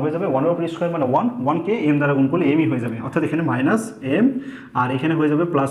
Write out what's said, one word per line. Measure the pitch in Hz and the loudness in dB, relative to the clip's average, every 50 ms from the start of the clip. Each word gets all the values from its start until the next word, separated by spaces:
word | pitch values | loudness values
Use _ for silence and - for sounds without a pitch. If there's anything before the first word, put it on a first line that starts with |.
হয়ে | 143 151 156 | 0 0 -2
যাবে, | 165 196 170 | -2 -2 0
ওয়ানের | 131 131 151 170 170 | 0 2 2 2 0
উপরে | 170 170 156 - | 0 -2 -4 -4
স্কয়ার | - 175 170 170 | -4 -4 -2 0
মানে | 160 135 127 | 0 0 2
ওয়ান, | 131 156 220 240 - - 123 | 2 2 0 0 -2 -2 -2
ওয়ানকে | 135 156 165 170 196 220 240 151 151 147 | -2 -2 0 0 -2 -2 0 2 2 2
m | 143 | 2
দ্বারা | 143 143 143 135 | 2 2 2 2
গুণ | 135 131 | 2 2
করলে | 165 180 160 135 147 160 | 2 2 2 4 4 4
m-ই | 151 135 | 2 2
হয়ে | 135 120 117 | 0 -2 -2
যাবে, | 117 113 - - - | -4 -6 -8 -8 -4
অর্থাৎ | - 170 151 - | -2 -2 -2 0
এখানে | 147 165 165 131 | 0 0 0 0
মাইনাস | 123 123 135 160 214 220 - - - - - 127 143 190 233 | 0 0 2 2 2 0 -2 -4 -10 -10 -4 -2 2 2 2
m | 277 269 262 - - - - - - - 123 | 2 2 -2 -6 -10 -12 -14 -16 -6 -2 -2
আর | 123 127 135 127 | 0 0 0 0
এখানে | 151 160 165 151 | 0 0 0 2
হয়ে | 151 147 | 2 2
যাবে | 151 151 175 175 151 | 2 2 0 0 0
প্লাস | 139 135 135 | 0 0 0